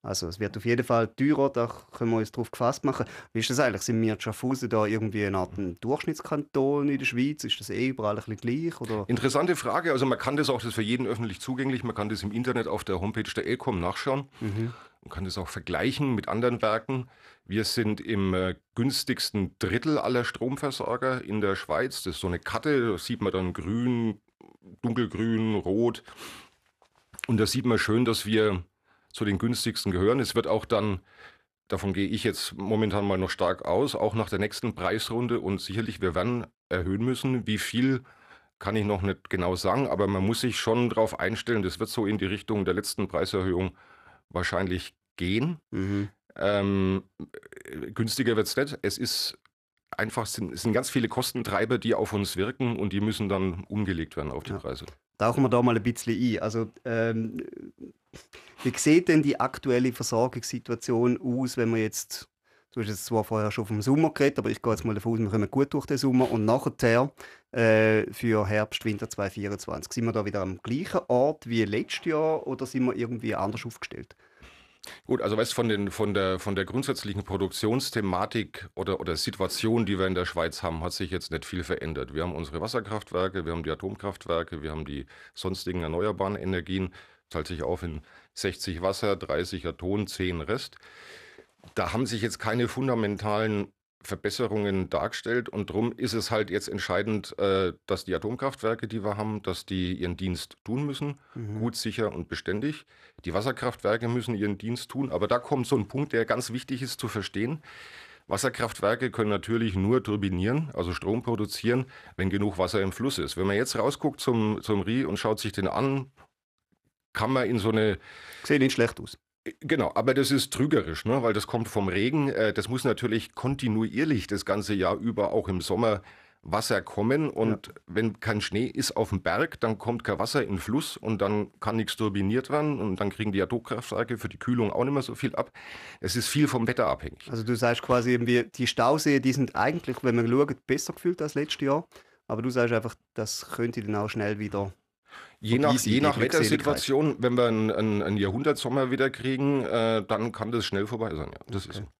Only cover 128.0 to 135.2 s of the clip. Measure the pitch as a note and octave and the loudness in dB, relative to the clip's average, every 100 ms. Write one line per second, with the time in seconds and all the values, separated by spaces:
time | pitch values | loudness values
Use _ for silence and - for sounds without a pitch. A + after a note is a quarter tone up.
128 | A2+ G2 A2+ G#2 - G2+ B2 - B2 - | 0 -2 -2 -2 0 0 0 -2 -2 0
129 | A2 G3 - G#2+ E3 - A#2 G#2+ A#2 A#2+ | 0 0 0 2 0 0 -2 0 -2 -2
130 | - F#2+ A2 C#3+ A2+ F#2+ E2 C3 - - | -2 0 0 0 0 -2 0 -2 -2 -6
131 | - G#2 G2+ G#2 G#2 _ A2 A2+ G#2 - | -4 0 2 0 -2 _ -2 0 -2 -2
132 | G#2+ G2+ G2 A#2+ - D3 D3+ C3+ G#2 F#2 | 0 2 2 0 0 0 0 -2 -2 0
133 | G2+ - G#2+ G2 F#2 A#2+ - A2+ - G2+ | -2 -2 -2 0 0 -2 -4 -8 -4 -4
134 | A#2 A#2 G#2+ - - A#2+ G#2 - B2+ C#3+ | -2 -4 -6 -6 -2 2 2 0 0 0
135 | B2 A2+ | -2 -4